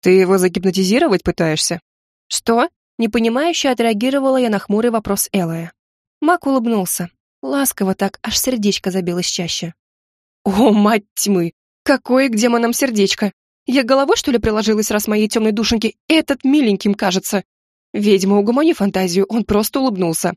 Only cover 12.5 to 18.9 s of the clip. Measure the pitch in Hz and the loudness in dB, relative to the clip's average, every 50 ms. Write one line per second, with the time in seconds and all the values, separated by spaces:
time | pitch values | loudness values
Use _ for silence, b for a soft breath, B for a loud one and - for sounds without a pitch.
12.5 | 240 233 233 233 240 - 285 262 233 208 196 196 - - - 202 - _ _ _ | 2 2 0 0 0 0 -2 -2 2 2 2 0 0 -2 -4 -4 -4 _ _ _
13.5 | _ _ _ - 247 277 269 220 269 269 277 277 415 466 - - 254 240 214 233 | _ _ _ -2 0 0 2 4 2 2 4 2 0 0 0 0 0 0 0 0
14.5 | 214 214 220 214 220 214 214 - 214 208 208 - 214 214 214 214 - 233 214 220 | -2 0 0 0 0 0 0 -2 -2 -2 -2 0 0 0 0 0 0 0 0 0
15.5 | 214 208 220 - 240 220 214 220 - _ _ _ 311 320 - - 277 262 _ 262 | 0 0 0 0 0 0 -2 -4 -6 _ _ _ 0 0 2 0 -4 -2 _ 2
16.5 | 277 302 277 220 196 190 - 208 202 - - 196 175 185 180 - - 196 185 _ | 2 4 4 2 0 0 0 -2 -2 0 -2 -2 -2 -2 -4 -2 -4 -4 -4 _
17.5 | _ _ _ _ _ _ _ _ - 208 208 208 196 196 190 190 202 208 202 214 | _ _ _ _ _ _ _ _ -6 -2 2 4 4 4 4 2 2 2 2 2
18.5 | 240 269 302 320 330 - 202 202 | 0 2 2 0 0 0 -2 -2